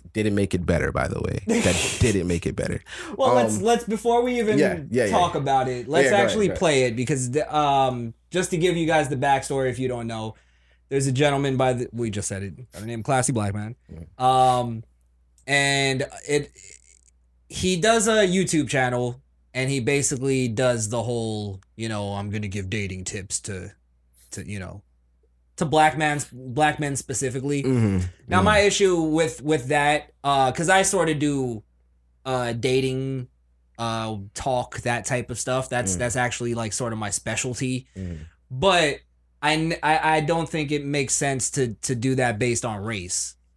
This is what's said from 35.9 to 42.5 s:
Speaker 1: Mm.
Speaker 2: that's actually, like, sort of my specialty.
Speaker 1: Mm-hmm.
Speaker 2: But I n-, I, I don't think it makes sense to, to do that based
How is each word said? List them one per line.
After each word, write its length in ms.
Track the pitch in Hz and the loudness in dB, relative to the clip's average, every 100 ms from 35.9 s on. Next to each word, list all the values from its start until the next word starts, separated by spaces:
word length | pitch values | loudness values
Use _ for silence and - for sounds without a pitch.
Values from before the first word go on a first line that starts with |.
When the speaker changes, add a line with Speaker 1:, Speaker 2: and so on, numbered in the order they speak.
| 90 | -2
Speaker 1:
Mm. 40 | |
Speaker 2:
that's 160 | 123 123 | -2 0
actually, 380 | 123 - 120 | -2 -2 -4
like, 180 | 117 110 | -4 -4
sort 200 | - 120 | -4 -6
of 60 | 110 | -4
my 100 | 104 | -6
specialty. 760 | - - 110 131 120 131 127 - 95 | -6 -6 -4 -4 -4 -4 -4 -8 -12
Speaker 1:
Mm-hmm. 260 | 92 80 80 _ - | -10 -10 -14 _ -12
Speaker 2:
But 480 | 127 190 175 151 - _ _ _ - | 0 4 4 2 -2 _ _ _ -4
I 120 | 147 | 0
n-, 220 | 156 160 170 | 0 0 0
I, 340 | 147 156 156 156 | 2 2 4 2
I 20 | |
don't 260 | 151 165 160 | 2 0 -2
think 240 | 165 143 | -4 -2
it 140 | 147 143 | -4 -2
makes 280 | 143 135 | -2 0
sense 360 | - 143 135 - | 0 0 -2 -4
to, 220 | 143 123 104 | -2 -2 -2
to 140 | - 123 | -6 -2
do 200 | 131 131 | 0 0
that 240 | 123 104 | 0 0
based 240 | 123 | 0